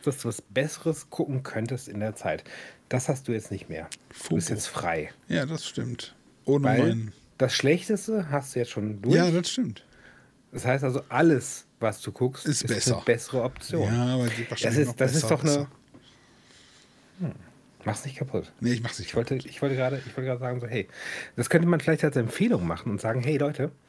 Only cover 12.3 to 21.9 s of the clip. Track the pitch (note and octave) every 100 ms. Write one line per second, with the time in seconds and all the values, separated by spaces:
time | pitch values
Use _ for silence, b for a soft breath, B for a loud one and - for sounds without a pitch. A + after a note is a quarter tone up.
12.3 | B2+ - D3 A#2 G#2+ B2+ A#2+ - A#2+ -
13.3 | C3 A#2+ - - - G2+ A#2 B2 B2+ A#2+
14.3 | A2+ A#2 A#2 A#2 A#2+ D3 - C3 D3+ C#3
15.3 | D#3 D#3+ C#3+ C#3+ - _ - B B B
16.3 | B B B B B B B B - E3
17.3 | - - - - - - G#2 C#3 C3 -
18.3 | F#2+ - - A#2+ A#2+ A#2 - G2 - A#2
19.3 | C3+ - - C#3+ C3 B2+ C3+ - - C3
20.3 | B2 B2+ B2 A#2+ A#2 F2+ B B B B
21.3 | - A#2+ E3 E3+ E3+ -